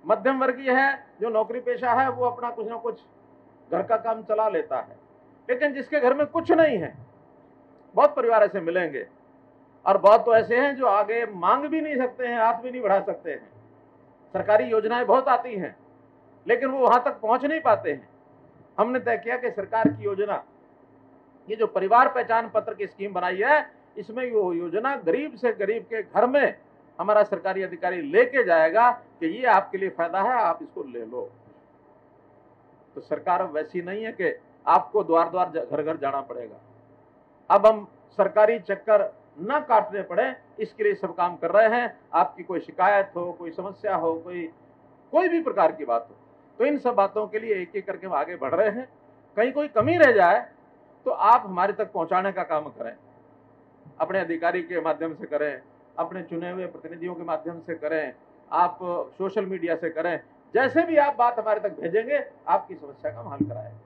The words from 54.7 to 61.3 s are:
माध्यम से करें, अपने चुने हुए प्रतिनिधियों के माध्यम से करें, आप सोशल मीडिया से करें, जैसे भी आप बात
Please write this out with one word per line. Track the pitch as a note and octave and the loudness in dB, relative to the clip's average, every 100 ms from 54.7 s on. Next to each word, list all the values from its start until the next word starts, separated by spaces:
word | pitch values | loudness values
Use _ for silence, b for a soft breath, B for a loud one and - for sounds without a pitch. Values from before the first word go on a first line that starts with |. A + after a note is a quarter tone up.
| F3 | -4
माध्यम | D#3+ D3+ E3 | -2 -2 -4
से | D3+ D3 | -8 -6
करें, | D3 D3 C3+ - _ _ - | -4 -2 -4 -14 _ _ -8
अपने | - F3+ | -6 -6
चुने | E3 E3+ F3 | -10 -10 -8
हुए | F#3 F3 | -8 -10
प्रतिनिधियों | D#3 D#3+ E3 F3 | -12 -16 -12 -10
के | E3+ | -10
माध्यम | E3+ D#3 E3 E3+ | -6 -6 -6 -12
से | D#3+ | -12
करें, | E3 D3+ D#3+ C#3+ - _ _ _ | -8 -4 -4 -6 -12 _ _ _
आप | D#3+ F3+ F3+ F3+ F3 - - | 0 0 -2 -8 -6 -8 -6
सोशल | F#3+ G3+ F#3+ | -6 -4 -6
मीडिया | F#3+ E3 D#3+ | -6 -4 -4
से | E3+ | -4
करें, | D#3+ E3 D#3+ - _ _ | -4 -4 -6 -10 _ _
जैसे | G#3+ C4 D4+ | 0 2 2
भी | E4+ D#4 | 4 4
आप | C#4+ C#4+ | 4 4
बात | A#3+ | 2